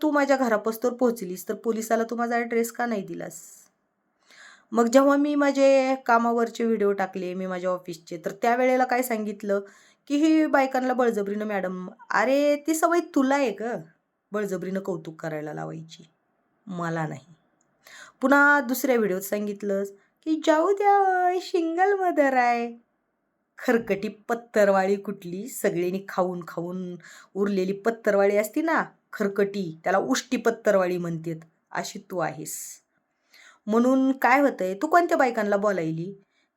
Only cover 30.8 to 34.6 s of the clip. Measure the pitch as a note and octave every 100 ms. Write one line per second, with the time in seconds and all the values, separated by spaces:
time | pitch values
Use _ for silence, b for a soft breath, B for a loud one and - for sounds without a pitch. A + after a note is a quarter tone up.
30.8 | F3+ F3+ E3+ E3 E3 D#3+ - _ _ -
31.8 | F#3+ G3+ - F3+ D3+ D3 D#3 - - -
32.8 | _ _ _ _ b b b b - A3
33.8 | B3 C4 C4 C4+ B3 C4 C#4+ -